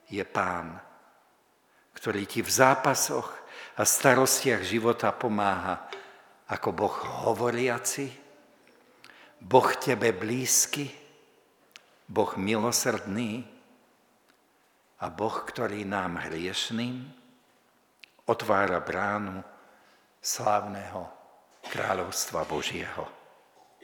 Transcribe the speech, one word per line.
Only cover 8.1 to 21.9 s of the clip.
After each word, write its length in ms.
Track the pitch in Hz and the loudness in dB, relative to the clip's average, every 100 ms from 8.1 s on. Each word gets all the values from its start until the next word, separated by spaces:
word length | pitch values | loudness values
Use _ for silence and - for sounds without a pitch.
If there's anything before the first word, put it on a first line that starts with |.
| - - - - _ _ _ _ _ - - - - | -10 -20 -20 -20 _ _ _ _ _ -20 -20 -20 -18
Boh 280 | 92 131 - - | 6 8 8 2
tebe 320 | 139 113 117 | 0 2 2
blízky, 800 | 92 107 123 123 - - 147 135 - - - _ _ _ _ _ - _ _ - | 2 -2 -2 2 2 2 -2 -6 -10 -20 -20 _ _ _ _ _ -20 _ _ -4
Boh 240 | 107 98 - | 0 0 0
milosrdný 1040 | 95 110 113 117 131 110 - 101 117 117 117 - _ _ _ _ _ _ _ _ _ _ _ _ _ - | 0 2 2 2 0 -2 -2 -4 -4 -6 -10 -18 _ _ _ _ _ _ _ _ _ _ _ _ _ -10
a 80 | 87 | -8
Boh, 240 | 82 110 | -4 -4
ktorý 500 | - - - 110 104 98 | -4 -8 -6 -4 -4 -4
nám 320 | 101 92 85 | -2 -2 -4
hriešným 800 | 80 80 92 98 - 113 123 127 135 - - _ _ _ _ _ _ _ - _ - | -6 -6 -4 -4 -4 -4 -4 -6 -12 -18 -20 _ _ _ _ _ _ _ -20 _ -2
otvára 480 | 117 - 98 98 87 | 0 2 2 2 0
bránu 640 | 82 85 101 104 101 95 - - - - _ _ _ _ | -2 -2 -2 -2 -4 -8 -12 -20 -20 -20 _ _ _ _
slávneho 880 | - - 117 104 101 98 98 95 87 - - - _ _ - | -6 -2 0 0 0 -8 -10 -10 -12 -16 -20 -20 _ _ -10
kráľovstva 800 | - - | -4 -2